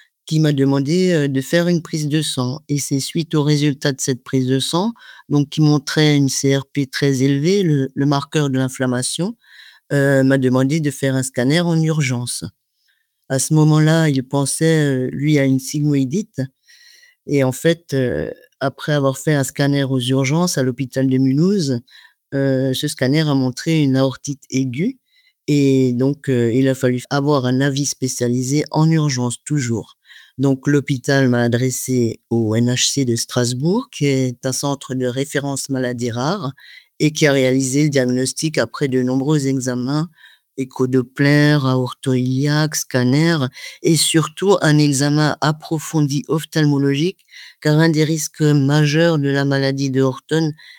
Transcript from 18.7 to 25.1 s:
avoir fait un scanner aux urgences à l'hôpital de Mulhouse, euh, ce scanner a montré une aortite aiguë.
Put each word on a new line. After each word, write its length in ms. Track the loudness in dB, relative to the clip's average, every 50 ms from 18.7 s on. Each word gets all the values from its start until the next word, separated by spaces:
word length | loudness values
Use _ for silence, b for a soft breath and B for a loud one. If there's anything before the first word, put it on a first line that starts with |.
| -6 -6 -4 -2 0
avoir 260 | 0 0 0 -2 -2
fait 160 | -2 0 0
un 80 | 0 0
scanner 400 | -2 -4 -2 -2 0 0 0 0
aux 160 | -2 -2 -2
urgences 580 | -2 0 0 0 0 0 0 0 0 0 0
à 60 | -2 -2
l'hôpital 440 | -2 -2 -4 -6 -6 -4 -2 0
de 100 | 0 2 2
Mulhouse, 640 | 2 2 2 2 2 2 2 0 0 -2 -4 -4 B B B B B B B _ _ _ -4
euh, 400 | -2 0 0 0 0 0 -2 -2
ce 140 | -2 -4
scanner 340 | -6 -4 -2 -2 0 2 2
a 140 | 2 2 0
montré 480 | 0 0 -2 -4 -4 -2 -2 0 2 2
une 120 | 2 2
aortite 460 | 2 2 0 -2 -6 -10 -12 -12 -12 _ -6
aiguë. 480 | -4 -4 -2 -2 -2 -4 -4 -4 -6 _ _ _